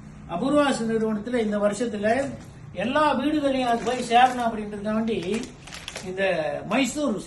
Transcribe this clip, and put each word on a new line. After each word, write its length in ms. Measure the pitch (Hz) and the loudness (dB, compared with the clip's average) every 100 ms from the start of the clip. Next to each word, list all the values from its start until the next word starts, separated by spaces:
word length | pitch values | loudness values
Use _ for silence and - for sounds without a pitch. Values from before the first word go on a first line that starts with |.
| - - - 175 | -18 -16 -8 -4
அபூர்வாஸ் 460 | 262 294 285 214 226 | 2 4 4 2 0
நிறுவனத்துல 520 | 226 220 208 240 247 208 | 0 0 -2 -2 0 0
இந்த 120 | 208 | 2
வருஷத்துல 500 | 208 202 233 208 214 247 277 226 - - - | 0 0 -2 0 0 0 -2 -8 -14 -18 -12
எல்லா 320 | 175 214 285 302 262 | -6 0 4 4 4
வீடுகளையும் 520 | 294 311 277 262 247 | 2 2 2 2 2
அது 120 | 233 | 2
போய் 260 | 202 247 226 | 0 -2 4
சேரணும் 380 | 233 254 247 233 | 6 6 4 -2
அப்படின்றதுக்காண்டி 720 | 220 208 208 208 220 226 190 175 226 - - - - - - 185 | -2 -6 -6 -2 -2 0 -2 -2 -4 -4 -12 -16 -16 -12 -10 -8
இந்த 140 | 185 190 165 151 - 147 | -2 0 2 0 -4 -2
மைசூர் 440 | 233 269 302 285 190 | 0 0 0 -2 -2